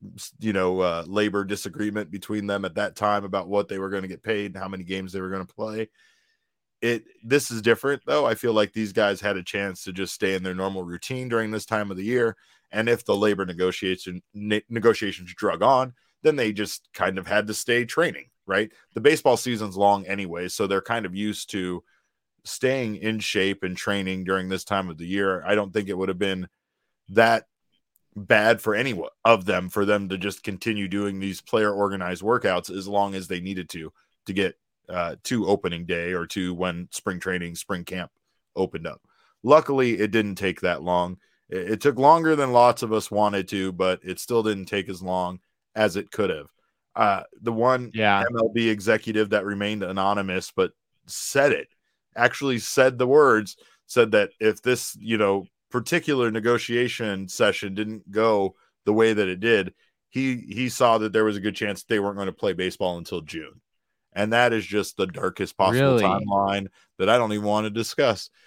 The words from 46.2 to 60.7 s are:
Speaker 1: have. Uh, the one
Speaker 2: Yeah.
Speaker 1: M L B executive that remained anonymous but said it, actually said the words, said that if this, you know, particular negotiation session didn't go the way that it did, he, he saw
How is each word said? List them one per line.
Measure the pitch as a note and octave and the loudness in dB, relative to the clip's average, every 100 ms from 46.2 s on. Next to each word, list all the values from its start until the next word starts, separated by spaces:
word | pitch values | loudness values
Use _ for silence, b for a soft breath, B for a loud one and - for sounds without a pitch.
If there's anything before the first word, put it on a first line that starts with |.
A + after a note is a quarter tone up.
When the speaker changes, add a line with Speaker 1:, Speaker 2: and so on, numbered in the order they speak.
| G2 | -2
Speaker 1:
have. | D#2 D2 _ _ _ _ | -2 -8 _ _ _ _
Uh, | - G#2+ F#2+ - - | 0 2 2 -6 -8
the | A2+ | -6
one | A2+ B2 B2+ B2 | -2 0 0 -4
Speaker 2:
Yeah. | A2 G#2+ G2 | -2 2 2
Speaker 1:
M | G2 A#2 | 0 0
L | A2+ | 0
B | A2+ A2+ | 2 0
executive | G#2+ G2 A2 - G#2+ G#2 | 0 0 0 0 -2 0
that | G#2+ G2 | 0 -2
remained | G2+ G2+ G#2+ | -4 -4 -4
anonymous | F#2 F#2+ G2 G#2 F#2+ F#2 - | -4 -2 0 0 -2 -4 -6
but | - F2+ - _ _ - | -2 -2 -2 _ _ -16
said | - - C#3 C#3+ | -10 -2 2 2
it, | D2+ - _ _ _ _ - | 2 -4 _ _ _ _ 0
actually | A#2+ - C#3 A#2+ | 0 2 -2 -4
said | - - C3 B2 | -2 4 4 4
the | B2+ | 4
words, | D3 C#3 G#2+ G2+ - b b _ | 6 8 6 0 -12 b b _
said | B2 A2+ | 2 6
that | G#2 G2 - | 4 2 2
if | A2 G#2 | 0 2
this, | B2 B2 - - | 0 0 -2 -12
you | G#2+ A2 | -4 0
know, | G2+ G2 F#2 _ _ | 2 0 -4 _ _
particular | B2 A#2+ E3+ - C#3 A#2 | -6 -2 -2 0 0 0
negotiation | A2 A2+ A#2+ - A#2+ B2 - A2 G2 F#2+ | 0 2 0 0 -2 -2 -2 -6 -6 -8
session | - G#2+ - G2+ | 2 2 2 -4
didn't | G2 G#2+ A2 - | -6 -6 -8 -6
go | G2+ A2+ G#2+ F#2+ - _ _ | 0 4 4 2 -4 _ _
the | - | 0
way | G#2+ A2+ | 4 4
that | G#2 F#2+ | 4 0
it | F#2 | 0
did, | A2+ A2+ F#2 - _ _ _ | 2 4 2 -6 _ _ _
he, | C3+ C3+ B2 | -4 -2 -4
he | - G#2+ | -6 -4
saw | B2+ | -4